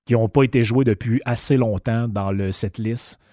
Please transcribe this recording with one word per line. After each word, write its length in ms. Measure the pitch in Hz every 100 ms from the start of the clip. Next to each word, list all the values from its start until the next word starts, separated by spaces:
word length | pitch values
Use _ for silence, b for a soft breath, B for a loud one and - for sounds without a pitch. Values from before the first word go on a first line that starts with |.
| -
qui 100 | 117
ont 120 | 110
pas 140 | 143
été 220 | 135 127
jouées 200 | 107 123
depuis 360 | 123 101 117 120 -
assez 300 | 120 - 139
longtemps 520 | 117 95 - 113 120
dans 240 | 101 98
le 180 | 98 98
setlist. 720 | 95 101 - 110 120 - - b